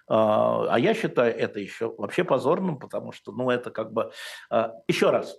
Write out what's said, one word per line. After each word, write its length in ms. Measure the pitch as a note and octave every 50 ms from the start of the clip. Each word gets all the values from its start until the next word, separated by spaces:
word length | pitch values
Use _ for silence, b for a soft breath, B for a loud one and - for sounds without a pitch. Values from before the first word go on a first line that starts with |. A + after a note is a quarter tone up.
| B B
а, 580 | - A2 A2 G#2+ G#2+ A2 A2+ A2+ A#2 A2+ A#2 -
а 80 | - A2+
я 160 | B2 F#3+ A3+
считаю 400 | A3 - D3+ - - B2 A#2 -
это 220 | - C3+ G#2+ - G#2+
ещё 340 | G2+ - - - A2+ A2+ A2 -
вообще 240 | G#2+ G2+ - - F3
позорным, 540 | E3+ D3 B2+ A#2 C3 D#3+ F#3+ F#3+ F#3 D#3 B2+
потому 340 | - G2+ - G#2+ A#2 A#2 -
что, 200 | - - - G2+
ну, 180 | A2+ B2+ B2+
это 200 | B2 B2 B2 A2
как 220 | - - A2 A2 A2
бы... 180 | A2+ G#2+ - B B B B B B B B
а, 220 | A#2 A2 A2 A2+ - - - -
ещё 220 | F3+ - G#3 F3+
раз, 260 | C3 A2+ G2+ - -